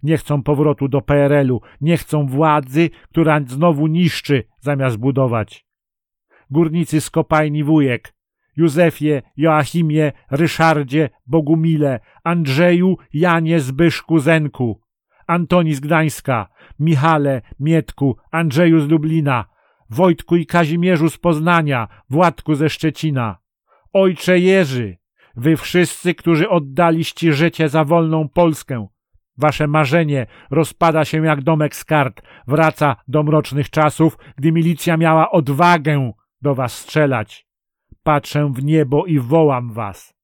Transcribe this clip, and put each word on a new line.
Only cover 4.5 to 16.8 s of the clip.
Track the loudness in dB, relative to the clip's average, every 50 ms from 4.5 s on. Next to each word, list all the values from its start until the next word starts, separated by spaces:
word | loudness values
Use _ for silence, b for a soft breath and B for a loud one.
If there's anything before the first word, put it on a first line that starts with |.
| _ _
zamiast | _ -6 -4 -2 -2 -2 -4
budować. | -2 -2 -2 0 0 0 0 0 -2 -4 -6 -10 -20 _ _ _ _ _ _ _ _ _ _ _ _ _ b b b b b
Górnicy | 0 0 0 0 0 -2 -4 0 -2 -2
z | -2 -2
kopalni | -4 -4 -2 _ 0 0 0 0 -2 -2 0
Wujek, | 2 2 2 2 2 -2 -4 _ -14 _ _ _ _ _ _ _ _ _
Józefie, | 0 0 0 2 2 2 2 2 0 -2 -2 -2 -2 -4 _ _
Joachimie, | -2 0 2 2 2 0 0 -2 -2 -2 0 0 0 0 0 -2 b b b
Ryszardzie, | -2 0 0 0 0 2 2 2 2 2 -2 -2 -2 -2 -2 -2 _ _ _
Bogumile, | -2 -2 -2 2 2 0 2 2 0 0 2 0 0 -2 -4 b b b b b
Andrzeju, | -4 -2 -2 0 0 0 2 2 4 4 4 2 2 0 b b b b
Janie, | -2 0 0 0 0 0 0 0 0
Zbyszku, | -2 -2 -2 0 2 2 2 -2 -6 0 0 0
Zenku, | 2 2 2 2 0 -4 -4 -4 -4 -4 -4 -8 _ _ _ _ _ _ _ _ _
Antoni | -4 -2 -2 0 2 2 2 2 2 -2
z | -4
Gdańska, | -2 -2 0 0 0 -2 -4 -6 -6 -4 -4 -4 -4 -8 b b b b b
Michale, | b